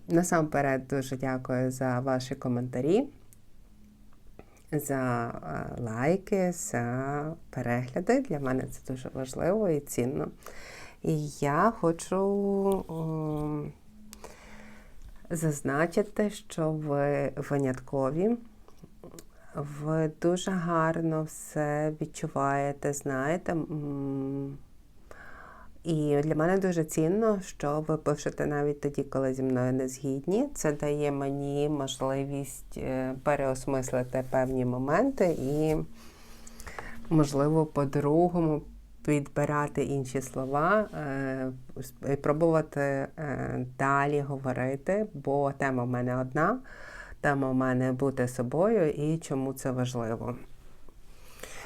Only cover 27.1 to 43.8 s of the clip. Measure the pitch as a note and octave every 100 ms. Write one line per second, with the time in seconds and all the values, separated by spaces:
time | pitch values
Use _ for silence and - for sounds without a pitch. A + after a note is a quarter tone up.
27.1 | G3+ A3+ G3+ - - C#3+ D3+ D#3 D#3 -
28.1 | D3 D3 - D3 D3 D3 D3 C#3+ C#3+ C3+
29.1 | C3+ C3+ C3 C3 B2+ B2+ C3 C3 C3 C#3
30.1 | C3+ D3+ G#3 C#4+ - D#3 D3 D3 D3 C#3+
31.1 | C#3 C#3 C#3 C#3+ C#3+ D3 D3 C3+ - C3
32.1 | C#3 C#3 C#3 C#3 - - - C3 C3 C3
33.1 | C3 D3+ C#3+ C3+ C3 - C3+ B2+ B2+ B2+
34.1 | C3 C3 C3 C3 C3 B2 B2 C3+ E3+ C#4
35.1 | C4+ F3+ - C3 D3 D#3 D#3 D#3+ - -
36.1 | - - - - - - - - - -
37.1 | D#3 C#3+ C#3+ D3 D#3+ D#3 C#3+ C#3 C#3+ C#3+
38.1 | D#3 F3 E3+ D#3+ D3 - - - - -
39.1 | D3 C#3+ - D3 D3 D3 - C3+ C#3 B2+
40.1 | C3+ C3 C3+ C3 C#3+ E3+ G#3+ G3+ D#3 D3
41.1 | C3+ C3+ C3 C3 C3 - - - - C3+
42.1 | C#3 D3+ D3 E3 D#3+ D#3 C#3+ C#3 C3+ C3+
43.1 | - D3 B2+ B2+ B2+ B2+ -